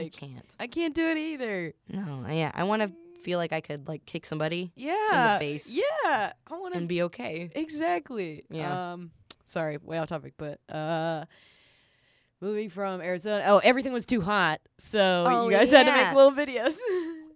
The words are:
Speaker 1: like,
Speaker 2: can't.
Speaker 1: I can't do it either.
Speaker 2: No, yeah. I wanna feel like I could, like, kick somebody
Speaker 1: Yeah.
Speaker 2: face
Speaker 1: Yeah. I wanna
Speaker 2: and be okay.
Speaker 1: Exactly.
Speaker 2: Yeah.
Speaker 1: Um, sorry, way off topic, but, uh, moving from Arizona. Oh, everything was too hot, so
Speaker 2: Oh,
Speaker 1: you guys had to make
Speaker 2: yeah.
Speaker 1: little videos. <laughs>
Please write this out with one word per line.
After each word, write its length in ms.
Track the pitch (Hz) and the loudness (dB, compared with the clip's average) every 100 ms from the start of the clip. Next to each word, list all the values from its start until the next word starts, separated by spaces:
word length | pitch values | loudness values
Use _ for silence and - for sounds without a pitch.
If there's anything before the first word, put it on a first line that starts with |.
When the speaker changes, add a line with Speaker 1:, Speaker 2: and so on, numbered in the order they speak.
Speaker 1:
like, 100 | 165 | -10
Speaker 2:
can't. 320 | - 139 123 - - | -12 -16 -18 -18 -12
Speaker 1:
I 80 | 240 | -8
can't 280 | 320 330 | -4 -2
do 100 | 311 | 0
it 120 | 330 311 | 0 -2
either. 560 | 311 294 226 190 165 - - | -4 -6 -6 -4 -6 -10 -12
Speaker 2:
No, 360 | 190 180 131 120 | -10 -8 -8 -4
yeah. 220 | 160 151 | -2 -2
I 100 | - | -2
wanna 260 | 185 220 208 - - - | -2 0 -2 -6 -20 -14
feel 160 | - 175 | -6 -4
like 140 | 170 | -2
I 80 | 160 | -6
could, 260 | - 147 143 | -8 -10 -10
like, 160 | 151 | -12
kick 220 | - 170 - | -12 -12 -8
somebody 460 | 156 156 175 180 | -4 -4 -4 -8
Speaker 1:
Yeah. 640 | - 277 403 427 311 233 196 | -10 -4 -2 0 2 2 2
Speaker 2:
face 360 | 147 151 - 277 | -2 -6 -6 -4
Speaker 1:
Yeah. 560 | 554 622 392 247 196 - - | -2 -2 0 0 -2 -8 -16
I 60 | 330 | -12
wanna 180 | 370 359 | -8 -6
Speaker 2:
and 120 | 170 | -4
be 140 | 175 | -2
okay. 480 | 175 - 240 160 175 | -4 -6 -10 -10 -8
Speaker 1:
Exactly. 920 | 294 320 302 330 349 - 233 170 151 - | -8 -8 -4 -2 -4 -6 -8 -8 -10 -12
Speaker 2:
Yeah. 420 | 160 151 180 175 | -8 -6 -6 -8
Speaker 1:
Um, 180 | 175 170 - - - - | -12 -16 -18 -20 -20 -10
sorry, 300 | 180 156 151 | -6 -6 -8
way 200 | - 165 | -8 -8
off 100 | 156 | -6
topic, 260 | 160 139 - | -8 -12 -14
but, 220 | 151 - - | -14 -14 -12
uh, 500 | 156 156 165 165 160 - _ _ _ _ _ _ _ _ _ _ _ | -8 -4 -4 -4 -6 -10 _ _ _ _ _ _ _ _ _ _ _
moving 300 | 190 214 220 | -6 -6 -6
from 300 | 175 196 185 | -6 -6 -6
Arizona. 440 | 170 180 208 208 170 | -4 -4 -2 0 6
Oh, 120 | 202 | 8
everything 340 | 226 254 269 | 8 4 0
was 140 | 240 - | -4 0
too 140 | 240 | 0
hot, 400 | 175 208 165 151 _ - | 2 2 2 0 _ -14
so 460 | - 214 190 175 170 | -2 4 4 4 4
Speaker 2:
Oh, 160 | 240 233 | 4 4
Speaker 1:
you 80 | 196 | 6
guys 140 | 262 | 10
had 140 | 277 | 10
to 80 | 262 | 10
make 80 | 269 | 6
Speaker 2:
yeah. 140 | 190 | 6
Speaker 1:
little 180 | 269 277 | 8 8
videos. 460 | 269 277 240 254 311 | 6 -2 -2 -2 -2
<laughs> 40 | 480 370 330 320 311 | -2 -2 -4 -10 -10